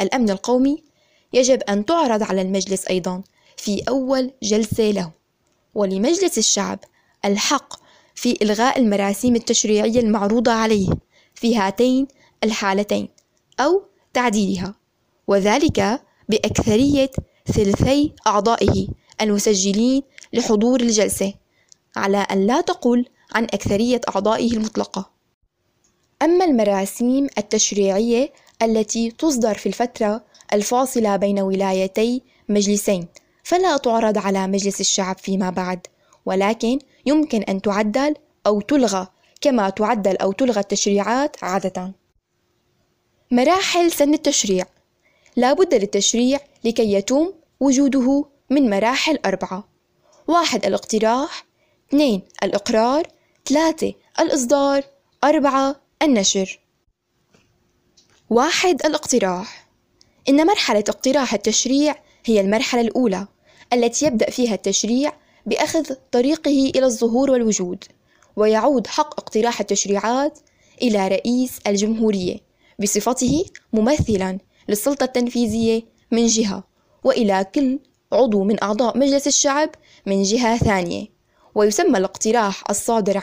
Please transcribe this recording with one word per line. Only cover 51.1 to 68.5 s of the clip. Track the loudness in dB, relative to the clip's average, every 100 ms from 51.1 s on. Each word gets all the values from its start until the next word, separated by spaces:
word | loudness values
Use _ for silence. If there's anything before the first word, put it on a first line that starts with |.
| 0 -2 -8 -18 _ _ _ _
اثنين، | 2 2 0 -6 -8
الإقرار، | -4 -4 -2 0 2 0 -4 _ _ _
ثلاثة، | -2 0 0 0 -4 -6 _ -2
الإصدار، | 0 0 2 2 2 0 -4 _ _ _
أربعة، | 2 2 2 2 0 -2 _ -2
النشر. | 2 2 2 -2 -4 -8 _ _ _ _ _ _ _ _ _ _ _ _ _ _ _ _ -2
واحد، | 2 2 2 0 0 0
الاقتراح. | -2 -2 0 0 -2 -8 -16 -20 _ _ _ _ _ 0
إن | 4 4
مرحلة | 2 0 0 0
اقتراح | -2 0 0 0
التشريع | -2 -2 -2 0 0 0 -2 _ _
هي | 0 2
المرحلة | 2 0 0 0
الأولى | 0 0 0 -2 -6 _ _ _ -4
التي | 0 0 0 -2
يبدأ | 0 -2
فيها | 0 -2
التشريع | -2 -2 -2 -2 -2 -2 -6 _ _ -6
بأخذ | -4 -2 -2 -4 -8 _
طريقه | 0 0 0 0 0 2
إلى | 2 0
الظهور | 0 0 0 2
والوجود، | 2 0 -2 -4 -8 -14 _ _ _ _ -2
ويعود | 2